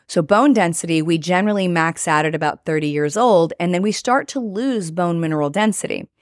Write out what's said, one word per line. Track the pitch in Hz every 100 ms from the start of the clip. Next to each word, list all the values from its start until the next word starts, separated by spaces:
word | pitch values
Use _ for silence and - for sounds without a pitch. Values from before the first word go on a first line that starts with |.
| -
So | -
bone | 156 202 285
density, | 226 170 165 170 160
we | 156 165
generally | 156 180 208 202 185
max | 170 165 - -
out | 151 156
at |
about | 156 156 -
thirty | - 156 151
years | 147 147 170
old, | 247 190 165 -
and | 175
then | 180
we | 208
start | 202 - 262 -
to | 277
lose | 226 190 269 233 170
bone | 165 175 170
mineral | 160 156 147
density. | 151 214 - - 50 - _